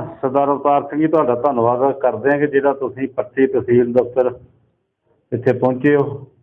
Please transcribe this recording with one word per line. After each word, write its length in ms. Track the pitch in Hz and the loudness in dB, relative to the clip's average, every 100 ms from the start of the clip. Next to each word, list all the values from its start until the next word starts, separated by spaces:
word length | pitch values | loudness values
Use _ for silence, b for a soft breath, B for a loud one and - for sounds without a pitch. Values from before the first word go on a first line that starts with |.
| 156 - | 0 -6
ਸਰਦਾਰ 260 | - 139 139 | -2 0 0
ਅਵਤਾਰ 340 | 143 147 143 | 0 2 0
ਸਿੰਘ 180 | 139 147 | 0 -2
ਜੀ, 60 | 156 | 0
ਤੁਹਾਡਾ 280 | 160 120 | 2 2
ਧੰਨਵਾਦ 640 | 120 143 123 117 123 139 131 | 0 0 0 0 2 0 0
ਕਰਦੇ 320 | 127 113 127 | -2 0 0
ਹਾਂ 80 | 143 | 0
ਕਿ 80 | 147 | 0
ਜਿਹੜਾ 260 | 139 139 | 0 0
ਤੁਸੀਂ 340 | 135 131 127 131 | -2 -6 -6 -8
ਪੱਟੀ 380 | - - - 135 | -6 -6 0 0
ਤਹਿਸੀਲ 460 | 127 120 120 120 | 2 2 2 2
ਦਫ਼ਤਰ 380 | 120 117 - 127 - - _ _ _ _ _ _ _ - | 2 0 0 -2 -2 -18 _ _ _ _ _ _ _ -8
ਇੱਥੇ 200 | 120 123 | -4 -2
ਪਹੁੰਚੇ 440 | 117 127 127 143 147 | 0 0 0 2 2
ਹੋ 300 | 143 - - _ | 0 -6 -14 _